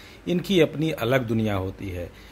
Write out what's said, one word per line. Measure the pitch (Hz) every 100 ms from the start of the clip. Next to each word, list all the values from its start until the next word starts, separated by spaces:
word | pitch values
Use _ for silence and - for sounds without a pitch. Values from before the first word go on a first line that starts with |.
| - - -
इनकी | 175 - 190
अपनी | 151 143 160
अलग | - 113 135 113
दुनिया | 113 110 98
होती | 95 - 98
है। | 87 85 - -